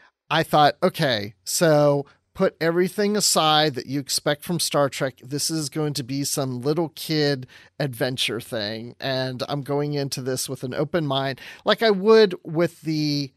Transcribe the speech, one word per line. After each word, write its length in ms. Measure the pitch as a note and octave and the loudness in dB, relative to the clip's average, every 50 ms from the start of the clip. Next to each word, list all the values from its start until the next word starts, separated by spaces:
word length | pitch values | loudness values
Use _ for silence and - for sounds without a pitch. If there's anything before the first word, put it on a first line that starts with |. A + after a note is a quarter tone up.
| - _ _ _ _ - | -20 _ _ _ _ -2
I 120 | D3 E3 D#3 | 0 0 0
thought, 340 | - - D3+ D3 C#3+ - _ - | 2 4 6 6 6 4 _ 0
"Okay, 520 | F#3 - - D#3 C3+ B2 G#2 G2+ G#2+ - _ - | 0 0 0 0 0 0 -2 -4 -6 -12 _ -8
so 640 | - - - F3+ D#3+ D3+ D3 D3 D3 C#3+ C#3+ C#3 - _ _ _ _ - | -6 -2 2 4 4 6 6 6 4 4 2 -2 -6 _ _ _ _ -4
put 240 | - F#3+ F#3 - - D#3+ | 0 0 0 0 0 -2
everything 520 | E3 E3+ F3 F#3 F3+ - - G#3 G3+ G#3 | 0 2 2 2 0 0 0 0 0 0
aside 580 | G#3 - - - F3+ D#3+ D#3 D#3 D3+ D3+ D#3 B2 | 2 2 2 2 4 4 4 4 4 4 2 0
that 120 | B2 - | -4 -6
you 120 | - C3 D3 | -6 -6 -6
expect 420 | C3 - - - - D#3 D3 - - | -4 -4 -4 -2 -2 -2 -2 -2 -2
from 160 | - F3 D3+ | -4 -2 -2
Star 280 | - - - D3 C#3+ C3+ | -2 0 0 2 0 0
Trek. 280 | - - D3+ C3 - _ - | 0 -2 -4 -4 -4 _ -12
This 280 | B2+ C#3+ C#3+ - - | -8 -6 -4 -4 -4
is 180 | E3 D#3+ D3+ C3 | -4 -4 -4 -4
going 220 | - D#3 D3+ D3+ C#3 | -4 -4 -4 -4 -4
to 80 | D3 B2+ | -6 -6
be 200 | A#2 C3+ C#3 C#3 | -6 -4 -4 -4
some 360 | - - D#3 C3+ C3 B2+ B2 A#2 | -4 -2 -4 -4 -4 -4 -4 -2
little 280 | D3 D#3 E3 E3+ D3 | -2 0 0 -2 -4
kid 560 | - - - - D#3+ D3+ D3 C#3+ C#3+ B2+ B2+ - - - - _ _ - | -6 -10 -8 -4 0 0 2 2 0 -2 -6 -10 -18 -20 -20 _ _ -6
adventure 600 | D3+ C#3 A#2+ A2 C#3+ B2+ C3 A#2+ - - A2 A2 | -6 -6 -4 -4 -4 -4 -2 -4 -4 -4 -4 -6
thing. 540 | - - B2+ A2+ G2+ G#2 A2+ A2 A2+ A#2+ - - | -6 -6 -6 -6 -6 -6 -6 -8 -10 -14 -12 -8
And 420 | - C3+ C3+ C3 C3 C3 B2+ A#2 - - | -6 -4 -4 -4 -4 -4 -6 -6 -6 -6
I'm 140 | C#3 C#3+ C3 | -6 -6 -4
going 320 | C3+ C#3+ C#3+ D3 D3 D3 | -2 -2 -2 -2 -2 -2
into 260 | C#3+ C#3 C#3 - C#3+ | -2 -4 -4 -6 -6
this 260 | B2+ C3 B2+ B2+ - - | -4 -4 -4 -4 -4 -6
with 140 | C3+ - - | -8 -8 -8
an 120 | B2+ - | -6 -4
open 320 | - D#3 D3 - E3+ D#3 | -4 -2 -2 -2 -2 0
mind, 340 | C#3+ C3+ C3+ C3+ C#3 C3 - - - - - - | 0 -2 -2 -2 -4 -6 -8 -12 -18 -18 -4 -2
like 160 | G3+ G#3+ - A#3 | 0 0 2 2
I 80 | A3+ | 2
would 440 | G3+ F#3 F#3+ A3 A3 A3 A3 F#3+ F3 - - | 2 4 6 6 8 8 8 6 2 -2 -10
with 380 | - D#3+ D#3+ F3 D#3+ - - - | -4 -2 0 0 0 -2 -4 -4
the 500 | D#3+ D#3 D3+ D3+ D3+ D3 C#3+ C#3+ B2+ _ | -2 -2 0 0 0 0 -2 -4 -6 _